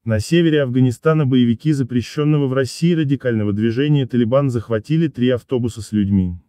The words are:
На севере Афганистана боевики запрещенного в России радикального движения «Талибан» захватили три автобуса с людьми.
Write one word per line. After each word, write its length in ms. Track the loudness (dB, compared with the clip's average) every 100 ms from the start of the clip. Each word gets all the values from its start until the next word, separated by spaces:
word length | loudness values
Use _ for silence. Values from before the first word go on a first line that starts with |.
| -4
На 160 | -2
севере 400 | 0 2 2 2
Афганистана 640 | 0 2 2 2 0 0 2
боевики 480 | 2 2 0 0
запрещенного 760 | -2 -2 -4 -4 -2 0 2 0
в 60 |
России 400 | -2 -4 -2 0
радикального 580 | 0 0 -2 -2 0 0
движения 560 | 0 0 0 0 0 0
«Талибан» 420 | 0 2 2 0
захватили 600 | -2 -4 -4 -2 -2 -2
три 180 | 0 0
автобуса 500 | -2 -2 -4 -4 -6
с 100 | -4
людьми. 460 | -2 2 2 0 -4